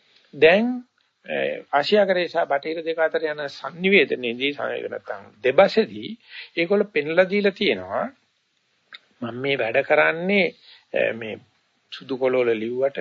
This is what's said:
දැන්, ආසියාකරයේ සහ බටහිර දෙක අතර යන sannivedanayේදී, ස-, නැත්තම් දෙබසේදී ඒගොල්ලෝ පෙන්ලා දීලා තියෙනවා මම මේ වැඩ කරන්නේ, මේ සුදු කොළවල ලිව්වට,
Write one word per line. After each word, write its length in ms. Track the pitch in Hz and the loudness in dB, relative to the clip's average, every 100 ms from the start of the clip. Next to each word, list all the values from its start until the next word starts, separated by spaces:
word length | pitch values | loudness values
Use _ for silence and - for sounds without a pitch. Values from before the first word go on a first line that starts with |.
| _ _ _ | _ _ _
දැන්, 320 | 143 156 196 240 247 - _ _ _ - 147 139 - - | 4 6 6 2 -4 -10 _ _ _ -6 -2 -2 -4 -2
ආසියාකරයේ 600 | 143 143 208 196 180 165 | 0 2 2 4 0 0
සහ 160 | 165 | -2
බටහිර 380 | 170 139 160 165 | 0 -2 -2 -6
දෙක 180 | 160 160 | -4 -2
අතර 240 | 160 160 | 0 0
යන 180 | 156 151 139 | -4 -6 -10
sannivedanayේදී, 1080 | - 139 160 190 196 - 127 123 120 139 | -10 -14 -4 2 4 4 0 -4 -4 -4
ස-, 80 | 139 120 120 110 | -4 -6 -6 -8
නැත්තම් 440 | 110 - 104 104 - | -10 -10 -14 -16 -4
දෙබසේදී 720 | 123 135 190 220 202 107 - 226 - - - | 2 6 6 4 -2 -6 -12 -14 -18 -20 -8
ඒගොල්ලෝ 380 | - 170 202 208 | -4 0 0 0
පෙන්ලා 320 | 151 143 165 | -2 0 2
දීලා 300 | 185 202 202 | 2 2 0
තියෙනවා 500 | 190 196 101 92 113 233 - _ _ _ _ _ _ _ - _ _ | 0 0 -2 -4 -4 -4 -8 _ _ _ _ _ _ _ -20 _ _
මම 180 | 113 120 | -12 -6
මේ 200 | 139 135 | -4 -2
වැඩ 220 | 110 127 | 0 -2
කරන්නේ, 640 | 131 151 156 165 180 202 175 - - - _ - 113 | 2 2 2 0 0 0 0 -4 -18 -20 _ -2 -2
මේ 260 | 113 110 107 - _ _ _ _ | -2 -8 -12 -16 _ _ _ _
සුදු 260 | - 135 127 | -16 -10 -4
කොළවල 320 | 131 127 120 | 0 2 2
ලිව්වට, 460 | 113 113 123 135 - | 0 -2 -2 -2 -2